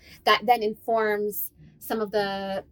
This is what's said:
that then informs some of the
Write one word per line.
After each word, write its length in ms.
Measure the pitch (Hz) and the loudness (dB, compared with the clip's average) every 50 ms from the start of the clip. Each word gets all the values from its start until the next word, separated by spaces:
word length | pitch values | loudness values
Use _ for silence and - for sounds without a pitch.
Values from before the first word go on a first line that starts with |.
| - - - - - | -20 -20 -12 -2 2
that 180 | 220 214 - 214 | 4 4 4 4
then 180 | 233 240 233 | 2 2 4
informs 880 | 214 214 214 - - - 226 226 220 208 208 208 208 208 202 - - - _ - - - - - | 2 -2 -4 -4 -4 -2 0 2 2 0 0 0 -2 -4 -6 -6 -10 -12 _ -18 -20 -20 -20 -14
some 220 | - - 233 226 | -8 -6 -4 -4
of 100 | 214 202 | -2 -2
the 540 | 214 214 202 196 196 196 196 196 190 196 - - | 0 -2 0 -2 -4 -4 -6 -6 -6 -6 -8 -10